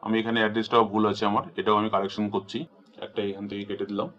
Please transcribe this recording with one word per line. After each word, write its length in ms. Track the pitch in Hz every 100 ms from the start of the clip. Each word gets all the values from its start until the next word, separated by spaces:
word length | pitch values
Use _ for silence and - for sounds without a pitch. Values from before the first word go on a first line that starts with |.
| -
আমি 100 | 110
এখানে 180 | 113 113
অ্যাড্রেসটাও 420 | 110 110 110 120 110
ভুল 120 | 107 107
আছে 120 | 101 107
আমার, 140 | 107 - -
এটাও 160 | 98 107
আমি 80 | 107
correction 300 | 101 98 - 104
করছি, 240 | 101 98 117 165 _ _ -
একটা 160 | - - 101
এখান 140 | 98 104
থেকে 120 | 101 101
কেটে 180 | 98 101
দিলাম। 180 | 101 -